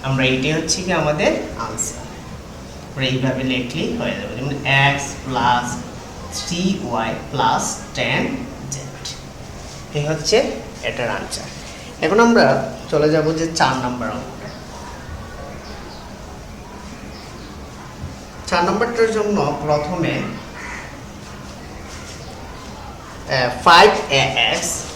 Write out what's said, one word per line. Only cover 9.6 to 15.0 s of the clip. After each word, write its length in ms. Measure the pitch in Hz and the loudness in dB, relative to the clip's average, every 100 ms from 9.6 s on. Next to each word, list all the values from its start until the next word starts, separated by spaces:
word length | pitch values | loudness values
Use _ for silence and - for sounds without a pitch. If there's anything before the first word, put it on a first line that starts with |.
| - - - 151 | -12 -12 -6 -4
এই 80 | 147 | 0
হচ্ছে 260 | 156 - 220 302 - - - 120 | 0 4 4 4 -2 -10 -6 -4
এটার 220 | 117 117 101 | -2 -2 -2
আনসার। 300 | - - - - - - - - | -4 -8 -8 -10 -12 -12 -14 -2
এখন 140 | 156 202 233 | 4 6 8
আমরা 200 | 233 139 135 - - - | 8 8 4 0 -6 0
চলে 160 | 156 151 | 4 6
যাব 120 | 156 151 160 | 6 4 2
যে 60 | 160 - | 0 4
চার 160 | 139 131 | 4 4
নাম্বার 240 | 123 123 110 104 | -2 -2 -4 -4
অঙ্কটা। 320 | - - - - - - - - | -8 -10 -10 -10 -12 -12 -12 -12